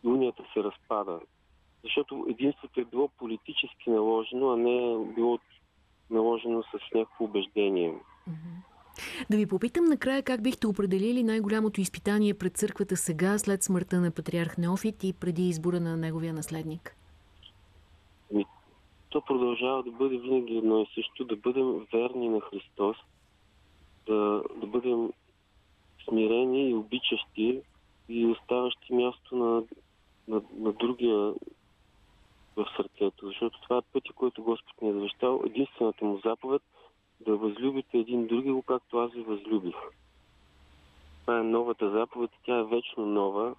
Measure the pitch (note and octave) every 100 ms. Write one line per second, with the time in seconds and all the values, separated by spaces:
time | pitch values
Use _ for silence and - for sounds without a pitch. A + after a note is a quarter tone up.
0 | A#2 C3 B2+ - - - G2+ - _ -
1 | G2 E2+ - _ _ _ _ _ A#2 -
2 | C#3+ C#3 - A2+ C3+ - - - A#2+ A#2+
3 | C#3 _ A#2+ A2 - D3+ - - - A2
4 | G#2+ A2+ A2+ B2+ C3+ A#2+ A#2+ B2 B2 A2+
5 | G2+ A2+ A#2 A#2+ _ - _ _ _ _
6 | _ A2+ A2+ A#2 A#2+ A#2 A2+ G#2 - A2+
7 | A2 - A2+ G#2 F#2+ - G2+ F#2+ E2+ D#2+
8 | - - - D#3+ E3 E3+ - - - -
9 | - E4+ C4 G#3+ G#3 F#3+ A#3+ E4+ E4+ D4
10 | B3+ C4+ C4 B3+ G#3+ - A3+ G3 G3 F#3+
11 | G#3 B3 A3+ A3 G#3 A3 G#3+ G#3 F#3 -
12 | - G#3 G#3 G3+ F3+ - G#3 - G3 F3+
13 | - D#3 F3+ G#3 G3+ G3 - F3+ F#3 F3+
14 | F3 - D#3+ E3+ E3+ - E3+ F#3+ A3 G#3+
15 | F#3+ F#3 F3+ E3 F3+ E3 D#3+ F3 E3+ E3
16 | D#3+ D#3+ E3 D#3+ D3+ D#3+ D#3+ D#3+ - -
17 | - - - - - - - - - -
18 | _ _ _ G#2 G2+ - _ _ _ _
19 | - D3+ - C3 B2 A#2 B2+ C3 B2 A#2
20 | C3+ B2+ B2 C3 A#2+ A2+ A2+ A2 G#2 -
21 | A2 - B2+ G#2+ B2 B2+ C3 F#2+ G#2+ A2+
22 | A#2+ B2+ A#2+ A2 - G2+ - - G2+ A2+
23 | - _ _ _ _ _ _ _ - _
24 | - G#2+ G#2 G#2 - - G#2 A#2 B2 A#2+
25 | A#2 - _ _ _ _ _ _ _ _
26 | - A2+ A2 A#2 B2+ C3 C#3 A2+ G#2+ B2
27 | - - - - A2 C3 - _ _ _
28 | - A#2 A#2 A2+ - B2 B2 A#2+ - B2
29 | B2 B2 - B2+ A#2 A#2 A2+ - _ _
30 | _ _ - G#2+ G#2 - A2 G#2 A#2+ B2
31 | A#2+ G#2 G#2 - - - _ _ _ _
32 | _ _ _ _ _ - G#2 - G2+ -
33 | G2+ - G2+ F#2+ A#2 - - B2 - C3+
34 | - - B2+ - A2+ A#2 - - A2 G2+
35 | G2+ - B2 C3 - A2+ C#3 - A#2 -
36 | G#2+ G2+ A2+ A2+ C3 C#3 _ _ - _
37 | _ _ - G#2 A2 G#2 C3 C3+ C3 B2
38 | A2+ B2 A2+ A#2 C3+ C3 - B2+ _ A#2+
39 | A#2+ A#2+ A2+ G#2 G#2 A2 F2+ - - -
40 | _ _ _ _ _ _ - - - -
41 | - - - A#2 A2+ A2+ A#2+ A2+ G#2 G#2
42 | A2+ A#2+ A#2 _ - B2 A2 A#2 - -
43 | G#2+ G#2 G2 G2 A#2